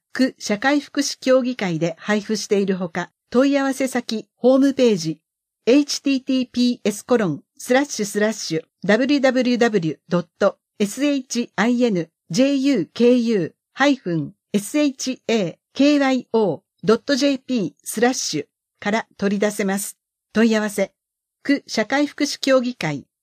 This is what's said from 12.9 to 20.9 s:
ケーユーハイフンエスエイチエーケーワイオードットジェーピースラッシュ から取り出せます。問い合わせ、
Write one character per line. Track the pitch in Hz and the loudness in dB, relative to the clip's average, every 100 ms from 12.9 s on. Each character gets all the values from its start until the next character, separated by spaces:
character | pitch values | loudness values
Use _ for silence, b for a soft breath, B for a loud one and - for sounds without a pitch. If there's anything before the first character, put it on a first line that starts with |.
ケ | - 240 | 2 4
ー | 247 | 4
ユ | 233 208 | 2 0
ー | 156 - _ | -2 -8 _
ハ | - 285 | 0 0
イ | 262 | 0
フ | 180 165 | -2 -4
ン | 143 - _ | -4 -10 _
エ | 208 | -4
ス | 202 294 | -2 0
エ | 294 | 0
イ | |
チ | - 262 254 - | -2 -8 -6 -2
エ | |
ー | 226 170 - _ | -2 -2 -6 _
ケ | - 285 294 | 0 2 4
ー | |
ワ | 269 | 2
イ | 254 - | -2 0
オ | 226 202 139 | 0 0 -2
ー | _ _ | _ _
ド | 175 | 0
ッ | 233 | 0
ト | - | 0
ジ | 269 285 | 0 0
ェ | |
ー | 262 | -2
ピ | - 254 | -4 -4
ー | 175 - | -4 -8
ス | - - | -12 -2
ラ | 247 | -2
ッ | |
シ | 254 - 147 | -2 -6 -8
ュ | - _ _ _ | -10 _ _ _
か | 208 | -4
ら | 220 - - | -4 -6 -6
取 | 196 202 | -4 -2
り | |
出 | 208 | -2
せ | 208 196 | -2 -4
ま | 196 | -4
す。 | - - _ _ _ | -6 -14 _ _ _
問 | 214 226 | 0 2
い | 214 | 2
合 | |
わ | 214 | -2
せ、 | 208 190 | -4 -6